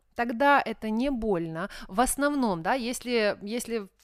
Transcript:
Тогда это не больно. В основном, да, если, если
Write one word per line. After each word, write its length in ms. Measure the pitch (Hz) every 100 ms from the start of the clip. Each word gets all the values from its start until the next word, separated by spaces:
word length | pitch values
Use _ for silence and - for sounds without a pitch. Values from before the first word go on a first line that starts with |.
| _ -
Тогда 440 | 240 233 285 277
это 260 | - 220 220
не 200 | 220 269
больно. 580 | 254 220 180 165 160 196 - -
В 120 | 190
основном, 600 | 247 - 285 294 240 170
да, 120 | 175
если, 640 | 269 233 254 233 240 208 -
если 460 | 202 233 226 226 190 _